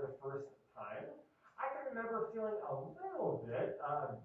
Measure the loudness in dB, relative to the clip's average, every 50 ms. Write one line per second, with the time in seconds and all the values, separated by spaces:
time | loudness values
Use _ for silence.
0 | 4 2 -2 -4 -4 -2 -2 -2 -4 -6 -10 -16 -20 _ _ -8 -6 -4 -4 -4
1 | -6 -6 -8 -12 -16 -20 _ _ -20 -16 -4 0 0 0 0 0 -2 -2 0 0
2 | 0 2 2 2 2 2 2 2 2 2 2 0 0 0 0 0 0 -4 -6 -6
3 | -6 -2 0 2 4 4 4 2 0 0 2 2 2 2 2 0 0 2 2 2
4 | 2 0 -2 -6 -8